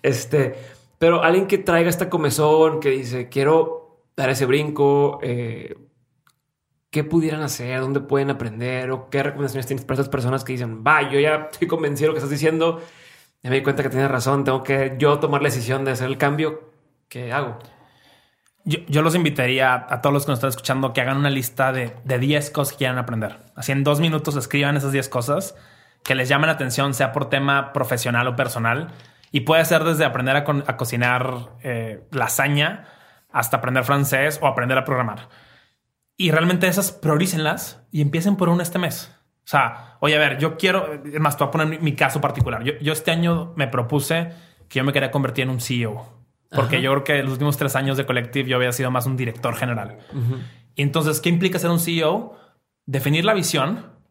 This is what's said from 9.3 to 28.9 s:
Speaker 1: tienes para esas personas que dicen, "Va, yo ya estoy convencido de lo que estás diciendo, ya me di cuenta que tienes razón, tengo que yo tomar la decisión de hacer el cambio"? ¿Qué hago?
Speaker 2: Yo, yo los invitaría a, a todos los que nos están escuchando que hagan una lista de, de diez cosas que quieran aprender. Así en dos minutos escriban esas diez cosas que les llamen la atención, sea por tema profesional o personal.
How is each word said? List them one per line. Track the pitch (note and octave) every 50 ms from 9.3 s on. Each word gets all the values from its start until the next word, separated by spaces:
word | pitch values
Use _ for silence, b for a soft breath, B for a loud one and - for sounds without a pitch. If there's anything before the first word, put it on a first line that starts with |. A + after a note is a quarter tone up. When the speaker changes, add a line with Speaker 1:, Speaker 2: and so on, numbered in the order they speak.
| C#3 C#3 C#3+ B2+ - C3+ B2
Speaker 1:
tienes | - C#3 B2 -
para | - C3+
esas | C3 C#3 C#3
personas | - C#3 A#2 B2 C3 C3 -
que | - C3
dicen, | B2 B2 A2+ A2+ A2+ A2+
"Va, | C#3 D#3 D3+ C#3+ C3+
yo | C3+ C#3
ya | D3 D#3 D#3 D#3 - -
estoy | - - F3
convencido | - E3 D#3+ D#3 C#3+ C#3+ A#2+ C#3+
de | D#3
lo | D#3
que | -
estás | C3+ C#3
diciendo, | D3 C3 D3+ D#3+ D#3+ D#3+ E3 E3+ E3 E3 B B B B B B B B B B B _
ya | - B2+
me | C3+
di | C3+ C#3
cuenta | C#3+ C3+ - C3+
que | C3
tienes | A#2 C3 C#3 C#3
razón, | C3+ B2+ A#2+ C3 C#3 C#3 C#3
tengo | C3+ C3 - -
que | - C3+ C3+ C3+ C3 C3+ B2
yo | D3 D3 D3 D3
tomar | D#3 D3 C#3+ C#3
la | C#3+ C#3+
decisión | - C3 A2+ A#2+ C3 C3+ C3+
de | C3+
hacer | B2+ A2+ B2
el | B2+ C3+
cambio"? | - D3 C#3+ D3 D3+ D#3 D#3 D3+ - - - _ _ _ _ _ _ _
¿Qué | _ - B2 B2 A#2
hago? | B2 C#3+ C#3+ - A#2 - - b b b b b b b b b b b b b b b b b b _ _
Speaker 2:
Yo, | - D3 E3 -
yo | - C#3+ D3+
los | D#3 E3 D#3+
invitaría | F3+ E3+ D3 - - B2+ B2 C3 C3 C3 B2+ B2+
a, | A#2+ A#2+ - C3
a | A#2+
todos | - C#3+ C#3
los | C#3+ C#3
que | -
nos | C3+ A#2
están | C#3 C3+
escuchando | B2+ - - - C3 C3+ C3+ B2+ A#2
que | C#3
hagan | B2 B2+ C3+
una | C#3 C#3+ C#3+
lista | C#3 C3+ A#2+ - - - C3+ C3+
de, | C3 C3 B2 A2+ - - -
de | C3 C3 A#2+
diez | B2+ C#3 D3 D3 D3 D3+
cosas | - D3+ C#3 C#3 -
que | -
quieran | C3+ B2+ B2+ B2+
aprender. | A#2+ A#2+ A#2 A2+ A2 - - - - - _
Así | - B2 -
en | C3+ C#3 C#3
dos | D3 D3 D3
minutos | D3 E3 D#3 D3+ D3 D#3+ C#3+
escriban | C#3 A#2 - - C#3+ C#3+ C#3+ D3
esas | D3 C#3 C3+
diez | C3+ C#3 B2 -
cosas | - B2+ A#2 C#3 C#3+ F3+ F#3+ - - b b b b b b b b b _
que | - C3
les | C3 B2+ B2
llamen | C#3+ C#3 D3+
la | D#3+ D#3
atención, | D#3 C#3 B2+ A#2+ - C#3 C#3 C3
sea | - C#3 B2+
por | - D3 C#3 -
tema | C#3 C3+ C#3 C#3 C#3 C#3 C3+ - -
profesional | C#3+ B2+ A#2+ B2+ A#2 - B2 A#2+ A#2 B2
o | B2+ A#2+
personal. | B2+ C3 A#2+ - A#2+ A2+ A2+ A#2+ C#3+ E3+ E3+